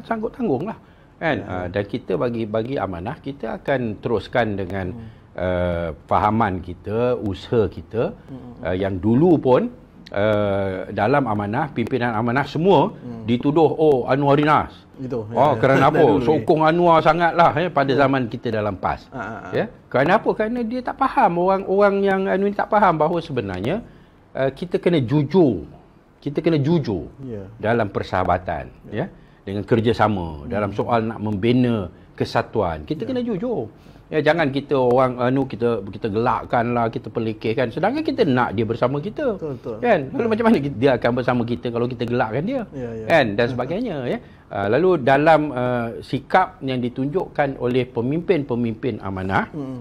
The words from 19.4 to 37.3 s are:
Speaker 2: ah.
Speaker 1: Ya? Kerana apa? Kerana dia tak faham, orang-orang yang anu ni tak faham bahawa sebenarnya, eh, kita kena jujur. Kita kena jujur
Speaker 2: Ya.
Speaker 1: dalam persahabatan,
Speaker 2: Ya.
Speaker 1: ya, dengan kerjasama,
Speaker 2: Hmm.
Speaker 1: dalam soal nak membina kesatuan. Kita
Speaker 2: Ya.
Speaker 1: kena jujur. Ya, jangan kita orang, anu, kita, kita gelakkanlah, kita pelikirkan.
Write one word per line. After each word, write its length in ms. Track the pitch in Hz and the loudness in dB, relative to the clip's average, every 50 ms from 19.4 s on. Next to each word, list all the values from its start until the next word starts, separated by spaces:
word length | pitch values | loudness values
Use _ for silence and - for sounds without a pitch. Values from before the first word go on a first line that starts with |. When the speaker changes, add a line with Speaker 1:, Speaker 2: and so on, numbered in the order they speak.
Speaker 2:
ah. 120 | - 90 | -10 -6
Speaker 1:
Ya? 120 | 101 131 185 220 - - - - | -4 -4 -4 -4 -8 -16 -10 -4
Kerana 240 | - 127 139 160 190 | 0 0 2 4 2
apa? 140 | 220 - 294 | 2 2 0
Kerana 280 | - - 214 220 247 247 | -2 -2 -2 -4 -4 -4
dia 180 | 240 220 247 254 | -4 -4 -6 -6
tak 160 | 247 - - | -6 -8 -4
faham, 360 | - - - - 277 240 190 170 175 | -2 -2 0 2 2 2 4 2 2
orang-orang 560 | 180 190 190 190 196 - 185 196 208 202 196 196 | 2 2 2 0 0 0 2 4 4 4 4 2
yang 180 | 196 196 190 190 190 | 2 0 0 0 0
anu 180 | 196 190 190 196 | 0 0 0 0
ni 80 | 202 | 0
tak 160 | 202 - 208 - | -2 -2 -2 0
faham 260 | 220 208 214 185 160 | 2 4 4 4 4
bahawa 240 | 151 151 147 175 170 | 4 2 0 0 -2
sebenarnya, 640 | 160 - 139 123 104 98 92 92 98 127 175 233 - - - - - _ _ _ _ _ | -4 -4 -4 -4 -4 -4 -4 -4 -4 -4 -4 -4 -6 -12 -18 -20 -20 _ _ _ _ _
eh, 180 | - 131 135 135 | -4 -2 -2 -2
kita 260 | 131 - 185 175 - | -4 -6 -6 -4 -2
kena 220 | 185 - 180 175 151 | 0 0 2 2 2
jujur. 640 | 127 104 135 151 143 - - 190 165 135 104 82 67 - - - - - _ _ _ _ _ _ | 2 2 2 0 2 4 4 6 6 6 4 0 -6 -12 -18 -20 -20 -20 _ _ _ _ _ _
Kita 200 | - 143 143 170 | -10 -6 -4 -2
kena 200 | 160 165 165 147 | 0 2 2 2
jujur 500 | 131 147 175 165 131 123 101 82 67 - - - | 2 2 2 2 0 0 -4 -4 -6 -10 -14 -14
Speaker 2:
Ya. 260 | 135 127 113 101 95 92 - - | -12 -12 -10 -12 -12 -14 -10 -4
Speaker 1:
dalam 300 | 98 104 120 117 110 101 | -2 0 0 0 0 -2
persahabatan, 800 | - - 101 - - 92 92 90 87 90 - 90 82 73 64 64 - - - | -4 -6 -4 -2 -2 0 2 2 0 0 -2 -4 -6 -6 -8 -12 -16 -20 -16
Speaker 2:
Ya. 80 | 139 101 | -10 -8
Speaker 1:
ya, 120 | 110 165 196 - - - - - _ | -6 -6 -8 -10 -16 -20 -20 -20 _
dengan 180 | - 98 98 104 | -10 -8 -6 -6
kerjasama, 760 | 98 - 123 113 107 120 110 110 110 107 107 95 85 80 78 73 | -2 2 2 2 4 2 2 4 2 2 2 0 -4 -6 -8 -10
Speaker 2:
Hmm. 80 | 71 | -10
Speaker 1:
dalam 240 | 78 92 101 104 98 | -6 -4 -2 -2 -2
soal 300 | 98 110 123 - 120 113 | -2 -4 -2 0 0 0
nak 160 | 110 113 110 107 | -2 -2 -6 -6
membina 720 | 104 107 107 92 92 117 123 127 123 123 117 107 92 - - - - - - | -4 -4 -4 0 2 2 2 4 2 2 0 -2 -4 -6 -10 -16 -20 -12 -8
kesatuan. 720 | - 120 - - 123 - - - 117 98 87 80 78 76 | -6 -6 -2 -2 -2 -2 -2 -2 -2 -2 -2 -4 -6 -8
Kita 180 | - 151 165 | -8 -8 -8
Speaker 2:
Ya. 60 | 226 240 | -6 -6
Speaker 1:
kena 120 | 262 247 | -6 -6
jujur. 440 | 240 240 220 170 226 254 226 165 113 104 - - - - - - - - | -6 -6 -6 -6 -6 -4 -4 -6 -6 -8 -12 -20 -20 -20 -20 -20 -12 -6
Ya, 120 | 160 156 | -2 0
jangan 280 | 139 151 156 170 160 135 | 2 2 2 2 0 0
kita 260 | 131 139 135 - 147 135 | -2 -4 -2 0 0 2
orang, 380 | 127 120 120 131 131 127 123 123 | 4 4 4 4 4 2 2 0
anu, 260 | 123 123 131 139 135 | 0 0 2 0 0
kita, 360 | 131 - 101 120 120 117 104 | -2 -4 -2 0 0 0 -2
kita 240 | 98 98 92 - - | -4 -8 -8 -6 -6
gelakkanlah, 840 | 113 98 110 117 123 113 - - - - 123 113 117 120 120 117 113 | -2 -2 0 0 0 0 -2 -2 -2 0 0 0 0 0 0 0 -2
kita 200 | 117 - - - | -2 -6 -10 -8
pelikirkan. 600 | - 120 113 113 | -6 -4 -4 -4